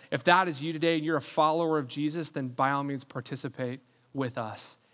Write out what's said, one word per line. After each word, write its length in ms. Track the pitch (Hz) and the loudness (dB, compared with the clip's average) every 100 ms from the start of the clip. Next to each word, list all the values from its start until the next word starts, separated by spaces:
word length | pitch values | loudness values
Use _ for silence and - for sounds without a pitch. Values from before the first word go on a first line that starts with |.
| - | -4
if 140 | 147 | 0
that 240 | - 175 185 | 4 6 4
is 160 | 135 | -2
you 100 | 156 | -4
today 220 | 156 165 160 | 0 2 2
and 100 | 156 | 2
you're 120 | 156 | 0
a 40 | |
follower 560 | - - 156 160 165 156 | 0 4 4 4 2 0
of 100 | 131 | -2
Jesus, 440 | 143 151 165 151 | -2 -2 -2 -4
then 160 | 147 127 | -4 -6
by 240 | 123 135 | 0 0
all 120 | 143 | 0
means 200 | 143 139 | -2 -6
participate 760 | - 131 - 135 143 - 123 120 _ _ _ 139 | -8 -10 -8 -8 -8 -6 -6 -6 _ _ _ -4
with 240 | 143 123 | -4 -4
us. 400 | 110 104 - - _ | -8 -10 -14 -16 _